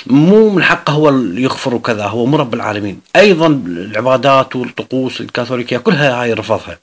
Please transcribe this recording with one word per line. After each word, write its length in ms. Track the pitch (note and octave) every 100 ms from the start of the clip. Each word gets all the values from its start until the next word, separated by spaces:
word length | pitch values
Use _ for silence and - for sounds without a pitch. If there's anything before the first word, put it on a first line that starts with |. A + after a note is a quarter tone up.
| -
مو 420 | C3+ D#3+ G#3+ A3
من 140 | F#3+
حقه 300 | C#3+ E3 -
هو 160 | D3+ D3+
اللي 320 | C3+ A2+ F#2
يغفر 340 | C3 - C3+ A#2+
وكذا، 300 | - G#2+ G2+
هو 200 | A2+ A#2+
مو 120 | D3+
رب 160 | C3
العالمين. 480 | A#2 G#2+ G#2 G2+ F2+ - E3
أيضًا 320 | G#3 E3+ D#3+
العبادات 1080 | C#3+ F2+ E2+ F#2+ G#2+ B2+ C3 C3+ C3+ B2+ C3
والطقوس 680 | A#2+ - A2 C3 C3 -
الكاثوليكية 560 | C3 - A#2+ B2 A#2 B2
كلها 440 | A3+ D#3 C#3+ B2
هاي 120 | A#2+
رفضها، 460 | G#2+ G#2 G2+ - E2+